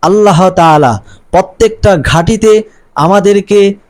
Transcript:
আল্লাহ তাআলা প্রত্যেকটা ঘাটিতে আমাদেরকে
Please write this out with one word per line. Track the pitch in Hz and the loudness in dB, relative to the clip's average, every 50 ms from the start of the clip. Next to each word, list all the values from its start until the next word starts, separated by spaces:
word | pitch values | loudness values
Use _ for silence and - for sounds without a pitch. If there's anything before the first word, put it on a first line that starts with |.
| - | -2
আল্লাহ | 160 190 208 208 208 185 156 185 185 | 0 0 2 2 2 2 2 0 0
তাআলা | 180 180 170 165 156 151 147 127 113 101 - - - - _ _ | 0 0 2 2 2 2 2 0 -2 -4 -8 -16 -20 -20 _ _
প্রত্যেকটা | - 170 185 - - _ 226 220 220 - - 214 196 165 135 | -2 -2 -2 -2 -4 _ -2 -2 -2 -2 -2 0 0 0 -4
ঘাটিতে | - - 165 170 175 226 214 220 220 214 214 214 - _ _ _ _ _ | -4 -4 -4 -2 -2 -2 0 2 2 2 0 0 -6 _ _ _ _ _
আমাদেরকে | - 143 165 190 202 185 202 202 202 196 - 202 208 202 196 202 202 _ _ | -4 -2 0 0 0 0 0 0 0 -2 -2 0 0 0 0 -2 -6 _ _